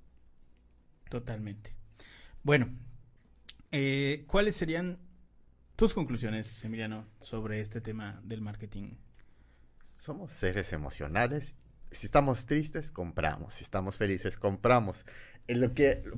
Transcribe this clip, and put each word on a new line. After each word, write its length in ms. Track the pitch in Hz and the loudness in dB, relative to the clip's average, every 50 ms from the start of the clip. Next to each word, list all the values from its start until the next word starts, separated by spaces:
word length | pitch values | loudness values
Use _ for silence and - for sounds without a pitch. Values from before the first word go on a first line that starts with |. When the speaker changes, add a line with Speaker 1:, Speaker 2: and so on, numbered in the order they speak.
| - - - - - - - - - - - _ _ - - - - - - _ - - | -12 -20 -20 -20 -20 -20 -20 -20 -20 -20 -20 _ _ -20 -20 -20 -20 -20 -20 _ -12 -8
Speaker 1:
Totalmente. 680 | 131 120 120 - 110 107 107 101 101 104 - - - - - - - - - - - - - - - - - | -8 -6 -6 -6 -6 -6 -6 -8 -10 -10 -12 -12 -12 -12 -14 -16 -20 -20 -20 -20 -20 -20 -20 -18 -12 -2 4
Bueno, 260 | 143 147 139 117 - - - - - - - - - - - - - - - - - - - - - | 6 6 6 6 4 -2 -10 -12 -14 -16 -16 -20 -20 -20 -20 -20 -20 -20 -20 -14 -14 -14 -14 -10 -4
eh, 540 | - 139 139 135 135 139 139 135 147 143 131 | 0 2 2 2 2 2 2 2 0 -2 -2
¿cuáles 280 | - - 202 208 214 - | 2 4 4 4 4 2
serían 440 | - 180 160 160 170 180 180 180 - - - - - - _ - - - - - _ - - - | 0 0 0 0 -2 -2 -4 -6 -8 -14 -20 -20 -20 -20 _ -20 -20 -20 -20 -20 _ -20 -6 4
tus 180 | - - - - | 6 6 6 6
conclusiones, 680 | 196 151 131 123 117 123 107 110 110 110 - - - - | 2 0 0 -2 -2 -2 -2 -2 -2 -4 -6 -8 -8 -6
Emiliano, 440 | 110 113 113 110 110 110 107 104 - - - | -6 -6 -4 -4 -6 -6 -8 -10 -14 -18 -18
sobre 380 | - - - 110 110 107 107 107 | -12 -8 -6 -6 -4 -2 -2 -4
este 200 | 107 107 - 117 | -4 -4 -6 -6
tema 400 | 113 113 107 110 107 101 101 104 107 | -6 -6 -6 -6 -8 -8 -10 -12 -10
del 180 | 104 113 110 | -8 -8 -6
marketing? 540 | 107 104 104 - 107 104 - 98 101 98 117 - - - - - - - - - - - - - - - - - | -6 -6 -6 -8 -10 -10 -8 -8 -10 -10 -12 -16 -20 -20 -20 -20 -20 -20 -20 -20 -20 -20 -20 -20 -20 -20 -20 -20
Speaker 2:
Somos 500 | - - - - - 151 143 - 185 - | -20 -20 -16 -14 -10 -10 -8 -8 -10 -10
seres 420 | - - 101 92 92 101 90 - 82 | -6 0 0 0 2 0 -2 -2 -4
emocionales. 840 | 76 73 67 - - 73 71 82 107 120 123 143 147 - - - - - - - - - - | -4 -4 -6 -6 -6 -4 0 2 2 2 4 2 -2 -4 -6 -12 -14 -20 -20 -20 -16 -14 -12
Si 160 | - - - | -8 -8 -4
estamos 400 | - - 147 143 135 123 - - | 4 6 6 6 6 2 0 0
tristes, 440 | - 147 156 151 - - 165 151 - | 0 0 0 0 0 -4 -6 -6 -6
compramos. 640 | - - 90 85 82 - 78 76 - - 73 - - | -6 -6 -6 -4 -2 0 0 0 0 -2 -8 -10 -10
Si 80 | - - | -12 -10
estamos 340 | - - 98 92 98 - | -4 -2 -2 -2 -2 -2
felices, 400 | - 107 98 95 90 - 95 - | 0 2 2 2 2 0 -2 -2
compramos. 680 | - - 101 98 - - 120 123 120 110 95 - - - - - - - - - - - | 0 0 0 0 4 6 8 8 8 6 2 -4 -6 -12 -16 -16 -16 -16 -16 -18 -14 -4
En 140 | - 120 123 | 0 2 4
lo 120 | 127 117 123 | 4 4 6
que 300 | - 143 135 - - - - - | 6 6 6 6 4 -2 -6 -4